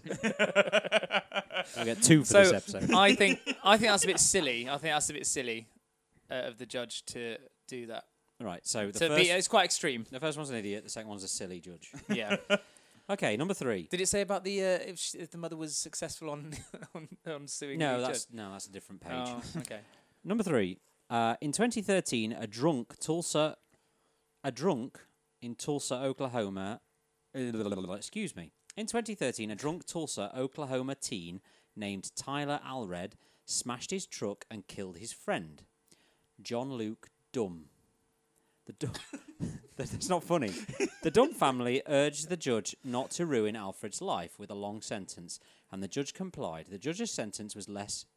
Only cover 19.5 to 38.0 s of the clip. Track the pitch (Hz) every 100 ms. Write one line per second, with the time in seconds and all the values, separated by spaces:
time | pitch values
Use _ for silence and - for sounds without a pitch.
19.5 | 165 127 107 - - _ _ 160 226 185
20.5 | 131 92 92 _ _ - 117 113 117 147
21.5 | 143 240 226 196 185 - 120 110 117 110
22.5 | 110 156 131 113 - - 165 165 160 151
23.5 | - _ _ _ _ _ _ _ _ 139
24.5 | 120 180 131 131 - - _ _ _ 120
25.5 | 117 - 147 - 127 139 131 131 120 101
26.5 | 95 98 113 _ _ _ _ _ 135 123
27.5 | 110 101 95 90 101 - 214 196 - 80
28.5 | _ - - 220 233 233 202 131 113 107
29.5 | 98 147 170 - 170 151 - 101 131 135
30.5 | - 135 131 131 139 - 104 85 95 _
31.5 | _ _ 107 101 98 - - - 143 143
32.5 | 147 135 131 101 87 98 - _ _ -
33.5 | - 123 123 - 190 - - 107 101 -
34.5 | 110 - 104 95 85 117 - - 160 78
35.5 | 73 - _ _ _ _ _ _ _ 101
36.5 | 117 131 127 107 113 - _ _ 131 101
37.5 | 82 71 _ _ _